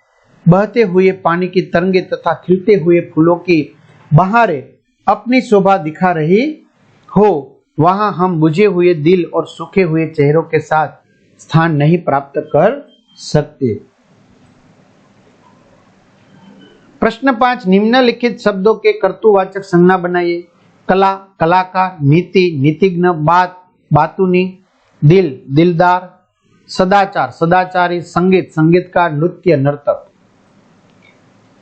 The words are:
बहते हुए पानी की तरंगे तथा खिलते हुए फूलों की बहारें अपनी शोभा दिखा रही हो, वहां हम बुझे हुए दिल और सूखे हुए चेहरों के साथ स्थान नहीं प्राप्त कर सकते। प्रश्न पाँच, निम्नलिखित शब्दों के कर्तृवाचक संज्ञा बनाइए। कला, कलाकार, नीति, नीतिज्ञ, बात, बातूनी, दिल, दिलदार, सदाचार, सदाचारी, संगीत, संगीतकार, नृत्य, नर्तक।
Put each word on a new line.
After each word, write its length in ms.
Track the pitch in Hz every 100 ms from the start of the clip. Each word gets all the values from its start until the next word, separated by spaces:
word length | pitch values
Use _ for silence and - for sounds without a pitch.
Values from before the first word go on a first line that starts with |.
| _ _ _ _ -
बहते 340 | 185 208 233
हुए 300 | 208 185 190
पानी 360 | 190 165 170 180
की 140 | 185
तरंगे 400 | 151 170 185 190
तथा 320 | - 165 170
खिलते 420 | 156 - 190 185 196
हुए 240 | 165 170
फूलों 360 | 170 156 165 170
की 400 | 180 160 - - _ _ -
बहारें 500 | 151 190 233 220 143 - _ _ _ -
अपनी 340 | - 226 254
शोभा 360 | - 202 190 190
दिखा 340 | 156 156 185
रही 560 | 165 156 202 302 302 _ _ _ _ _ 185
हो, 440 | 208 156 135 _ _ -
वहां 340 | 165 190 208
हम 260 | 156 185 165
बुझे 260 | 160 156 208
हुए 280 | 175 175
दिल 320 | 160 151 185 160
और 140 | 165 151
सूखे 340 | - 165 190
हुए 260 | 175 160 156
चेहरों 360 | 156 143 160
के 160 | 156 156
साथ 280 | - 156 147 - _ _ _ _
स्थान 360 | - 160 165 147
नहीं 220 | 147 170
प्राप्त 360 | 160 139 - 151
कर 540 | 151 147 196 277 - _ _ _
सकते। 580 | - 151 143 - 127 98 - _ _ _ _ _ _ _ _ _ _ _ _ _ _ _ _ _ _ _ _ _ _ _ _ _ - - - _ _ _
प्रश्न 340 | 220 214 269 226
पाँच, 320 | 247 247 185
निम्नलिखित 720 | 190 214 254 240 233 240 -
शब्दों 360 | 208 196 202 214
के 160 | 214
कर्तृवाचक 680 | 202 190 - 220 196 190 196
संज्ञा 360 | - 175 180 185
बनाइए। 500 | 175 175 175 175 175 _ _ _ -
कला, 260 | 185 196 190
कलाकार, 840 | - _ 165 185 185 185 185 175
नीति, 560 | 139 160 170 196 180 147
नीतिज्ञ, 400 | 143 151 196 170
बात, 600 | 180 160 151 175 180 - _ _ _
बातूनी, 640 | 147 160 - 185 180 185 - _ _ _ _ 147
दिल, 360 | 190 170 - 131
दिलदार, 760 | 139 175 165 180 180 180 _ _ _ _ _ _
सदाचार, 640 | - 185 202 196 170 131
सदाचारी, 720 | - 165 180 180 180 175 175
संगीत, 500 | - 170 185 185 -
संगीतकार, 600 | 160 160 180 180 185 170
नृत्य, 440 | 147 156 - 185 147
नर्तक। 500 | 139 143 - 101 - _ _ _ _ _ _ _ _ _ _ _ _ _ _ _